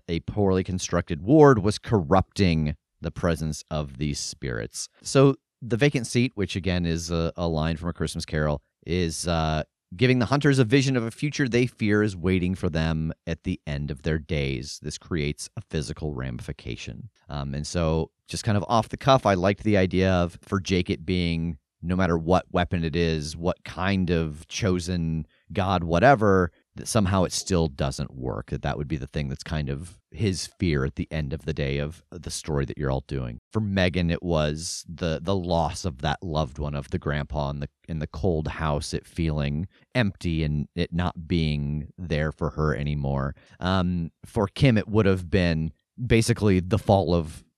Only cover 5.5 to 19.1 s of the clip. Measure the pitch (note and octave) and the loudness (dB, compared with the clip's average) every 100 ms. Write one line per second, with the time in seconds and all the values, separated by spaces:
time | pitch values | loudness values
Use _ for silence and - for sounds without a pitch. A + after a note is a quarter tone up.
5.5 | _ A#2 A2 C#3+ C#3+ A2+ B2 B2+ - F#2 | _ -4 2 2 2 -2 0 0 -2 -4
6.5 | G2 F#2 F2+ E2+ E2 E2 E2+ E2 - E2+ | -2 0 0 0 0 -2 -2 -2 -2 -2
7.5 | D#2+ D#2+ D#2+ E2+ - D#2+ E2 - D#2 D2+ | 0 0 -2 -6 -4 -4 -4 -4 -2 0
8.5 | D2 _ _ - F2+ E2+ D2+ E2+ E2 D#2 | -2 _ _ -4 -2 -2 -4 -2 0 0
9.5 | D#2 - _ _ F2+ B2+ B2+ A2 C#3+ D3 | -2 -4 _ _ 0 2 4 2 2 4
10.5 | C3+ A2+ C#3 C3 B2+ A2+ - D3 C#3+ C3+ | 4 4 4 2 0 -2 -6 -6 -2 0
11.5 | A#2+ B2+ - G#2+ G#2 G#2 F#2 F2+ F#2+ F2+ | 2 0 0 2 4 2 0 0 2 2
12.5 | F#2 F#2 D#2+ D#2+ D#2+ D#2+ - - D#2+ - | 0 -2 0 0 0 -2 -6 -6 -6 -4
13.5 | F2+ - C#2+ C#2+ D2 D#2+ D#2+ C#2+ D#2 C2+ | -6 -6 -6 -6 -6 -2 -2 -2 -2 -2
14.5 | C2 C#2+ - D2 - - E2+ D2 D2 - | -4 -6 -10 -10 -12 -6 -2 -2 -4 -8
15.5 | - - E2 C#2 D2+ D#2 C2 B1+ B1 C2+ | -12 -6 -6 -4 -6 -6 -6 -6 -8 -10
16.5 | D2 - A#1 - A1 - _ - C#2+ C#2 | -12 -10 -12 -12 -14 -16 _ -12 -8 -6
17.5 | C#2 D2+ F2 D#2+ D#2+ D#2+ _ - F2+ - | -6 -4 0 2 2 -2 _ -12 -6 0
18.5 | G#2 - A2+ - - C#3 | 0 2 0 0 -2 4